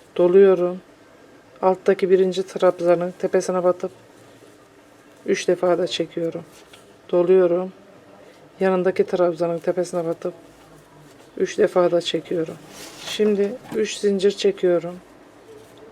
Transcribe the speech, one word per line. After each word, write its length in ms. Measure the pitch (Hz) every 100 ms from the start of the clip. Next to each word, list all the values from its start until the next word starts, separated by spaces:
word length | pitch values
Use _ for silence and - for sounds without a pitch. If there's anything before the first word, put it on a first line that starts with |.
| - -
doluyorum. 640 | 175 190 196 185 175 185 - _ - - - - - -
Alttaki 480 | 185 185 - 190 185
birinci 360 | 185 185 180 190
trabzanın 680 | 196 185 180 175 170 180 -
tepesine 460 | 185 185 185 180
batıp 260 | 175 175 185 - - - - - - - - _ - - - - -
üç 220 | 196 -
defa 300 | 175 180 170
da 80 | 175
çekiyorum. 580 | - 165 - 165 165 165 - - - - - -
Doluyorum. 600 | 180 175 190 180 175 185 - - - - - - - - -
Yanındaki 460 | 190 185 180 185 196
trabzanın 520 | 180 175 160 170 170
tepesine 480 | 180 175 175 180 165
batıp 280 | 170 180 175 - - - - - - - - - -
üç 220 | 190 -
defa 320 | 185 185 175
da 100 | 170
çekiyorum. 560 | 170 170 - 180 160 165 - - - - -
Şimdi 480 | - 214 202 202 254 - 226
üç 200 | 208 -
zincir 340 | 208 196 202
çekiyorum. 640 | 196 202 190 185 175 170 180 - - - - - - - - -